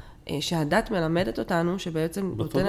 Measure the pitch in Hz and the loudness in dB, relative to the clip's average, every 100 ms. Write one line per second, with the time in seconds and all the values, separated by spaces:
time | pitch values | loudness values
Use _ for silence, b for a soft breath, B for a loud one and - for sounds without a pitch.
0 | B B - 143 151 170 147 190 226 196 | B B -6 -4 0 0 4 2 2 0
1 | 160 170 196 - 220 175 170 190 180 160 | 2 2 0 -2 0 2 2 -2 -4 -2
2 | 160 196 190 - 156 - | -2 -2 -4 -4 0 2